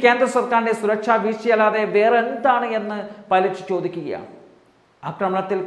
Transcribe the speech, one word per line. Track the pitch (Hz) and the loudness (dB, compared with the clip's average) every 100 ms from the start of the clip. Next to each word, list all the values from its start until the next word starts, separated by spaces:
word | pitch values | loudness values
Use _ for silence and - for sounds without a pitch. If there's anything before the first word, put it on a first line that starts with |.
കേന്ദ്ര | 247 247 247 | 4 4 2
സർക്കാരിന്റെ | 254 240 233 226 220 | 0 0 0 0 0
സുരക്ഷാ | 208 214 226 226 | 0 0 2 0
വീഴ്ചയല്ലാതെ | 208 220 233 220 214 214 208 | 0 -2 0 2 2 2 0
വേറെ | 202 220 240 | 2 4 4
എന്താണ് | 233 262 262 240 240 220 | 0 0 0 0 0 -4
എന്ന് | 208 208 196 - - | -6 -8 -10 -14 0
പൈലറ്റ് | 185 190 185 - | 2 2 -2 -6
ചോദിക്കുകയാണ്. | 180 165 165 147 90 90 - - _ _ _ _ _ 151 | -4 -4 -6 -8 -8 -10 -20 -20 _ _ _ _ _ -12
ആക്രമണത്തിൽ | 160 196 190 190 190 | -4 -2 -2 -2 -4